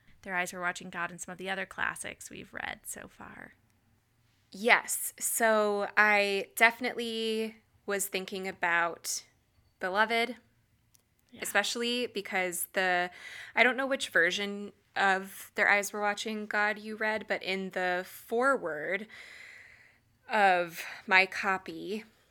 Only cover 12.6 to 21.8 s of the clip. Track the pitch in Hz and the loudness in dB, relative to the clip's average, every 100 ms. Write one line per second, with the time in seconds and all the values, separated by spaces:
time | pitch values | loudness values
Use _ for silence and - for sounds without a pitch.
12.6 | - 196 185 180 180 - - - - - | -4 0 2 2 0 -6 -18 -16 -6 4
13.6 | 233 247 269 269 - 180 170 185 202 202 | 4 4 -2 -2 2 4 4 2 -4 -6
14.6 | 202 - _ - 196 190 196 - - - | -10 -16 _ 0 2 2 -2 -14 -10 2
15.6 | 202 202 202 208 208 208 220 214 208 208 | 4 4 2 -2 -2 -2 -4 -6 -4 0
16.6 | 208 208 214 214 220 214 202 196 - 190 | 0 -2 -8 -4 -2 -2 -2 -4 -2 -4
17.6 | 190 185 180 180 185 - - 233 269 247 | -4 -2 0 -2 -4 -12 -4 0 2 2
18.6 | 170 151 156 196 214 - - - - - | -2 -6 -4 -4 -6 -16 -20 -20 -20 -20
19.6 | - - - _ _ _ - 220 196 180 | -20 -20 -20 _ _ _ -2 4 6 6
20.6 | 175 170 - - - 190 190 - 208 190 | 2 -6 -12 -10 4 4 4 0 -2 -2
21.6 | - 165 | -4 -10